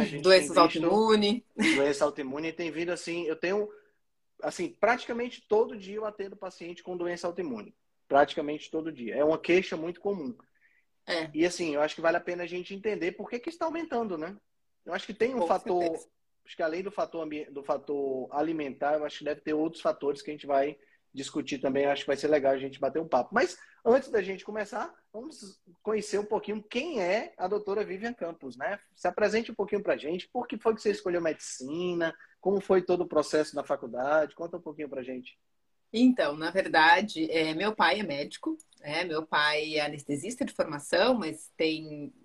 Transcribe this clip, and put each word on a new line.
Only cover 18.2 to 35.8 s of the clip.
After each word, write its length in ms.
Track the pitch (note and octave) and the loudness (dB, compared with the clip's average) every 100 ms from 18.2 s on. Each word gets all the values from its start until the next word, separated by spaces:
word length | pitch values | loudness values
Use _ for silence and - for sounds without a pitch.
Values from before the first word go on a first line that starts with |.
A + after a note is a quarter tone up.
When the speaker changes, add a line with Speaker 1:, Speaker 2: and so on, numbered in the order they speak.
| B2 | -4
Speaker 1:
alimentar, 640 | C#3+ D#3+ D#3+ C#3 B2 C#3+ | -2 0 -2 -4 -2 0
eu 100 | D3+ | 0
acho 140 | D3 - | -2 -6
que 60 | |
deve 160 | D3 D3+ | -6 -4
ter 140 | - | -2
outros 280 | D3+ E3 E3 | 0 0 -2
fatores 380 | E3+ D#3 C#3 D3 | -2 0 -2 -2
que 80 | - | -6
a 40 | |
gente 120 | D3+ C#3 | -8 0
vai 300 | C3+ C#3+ D3+ _ _ _ | 2 2 -2 _ _ _
discutir 460 | C3 C3+ D#3 B2 C#3 | -12 -8 -6 -4 -4
também. 260 | C#3 C3+ | 0 2
Eu 60 | C#3+ | 2
acho 120 | C#3+ | 0
que 40 | - | 0
vai 120 | C#3 | 0
ser 100 | D3 | 2
legal 240 | D3+ C3+ | 4 4
a 60 | C3+ | 2
gente 200 | C3+ - | -2 -4
bater 220 | C3+ D#3+ | -4 -2
um 80 | D#3+ | 0
papo. 220 | B2+ - | 0 2
Mas 240 | G#3+ F4+ - - _ | 2 0 -2 -20 _
antes 240 | A#3 C4 - | 4 4 4
da 120 | A3 | -2
gente 220 | F#3+ F#3+ | -2 -4
começar, 500 | - G#3+ G#3 A3+ E4 - _ | -8 -8 -6 -6 -8 -10 _
vamos 480 | G#3 C#4+ B3 G3 - _ _ | -16 -14 -16 -20 -20 _ _
conhecer 380 | - G#3+ - G3 | -4 -2 0 -2
um 40 | |
pouquinho 380 | G#3 G#3+ G3+ G#3+ | -2 -4 -4 -8
quem 380 | - A#3+ E4 C4 | -6 -4 -4 -2
é 300 | F3 G#3 E4 - | 0 0 -2 -6
a 120 | F#3 | -4
doutora 340 | G3+ G#3 G#3 | -2 -2 -4
Vivian 300 | F#3 F#3 A#3 | -4 -6 -8
Campos, 440 | A#3+ E3+ E3 C3+ B2 | -6 -8 -8 -12 -8
né? 220 | D#3 G3+ _ | -6 -6 _
Se 140 | _ A#3+ | _ -2
apresente 420 | - G#3 G#3+ A#3 | 2 2 2 -2
um 40 | |
pouquinho 280 | A3 G3 G3+ | -4 -2 0
pra 140 | G3 C#3+ | 0 0
gente. 320 | C#3 F3+ - | -2 -6 -6
Por 180 | B3 A#3+ | -6 -6
que 120 | A3 | -2
foi 160 | A#3 A3 | 0 2
que 60 | |
você 80 | A3 | 0
escolheu 280 | G3 F#3 F3 | -2 -2 0
medicina? 960 | E3 D3+ - - C3 D#3+ F3+ E3+ E3 - - _ | 0 -2 -8 -10 -8 -4 -2 0 -2 -4 -14 _
Como 200 | F#3 G3 | 0 0
foi 220 | - F#3 | 4 2
todo 180 | F3+ F3+ | 4 0
o 80 | F3 | 2
processo 480 | D3+ C#3+ D#3 D3+ C#3+ | 0 2 2 0 -4
na 80 | |
faculdade? 680 | C#3 C#3 B2+ A#2+ C3+ D#3 D3 - | -4 -4 -4 -4 2 2 2 -2
Conta 220 | E3+ E3+ | -10 -10
um 40 | |
pouquinho 260 | D#3+ D3+ D3 | -12 -10 -8
pra 140 | C3+ | -8
gente. 340 | B2+ B2+ B2+ - _ _ _ _ | -8 -10 -12 -20 _ _ _ _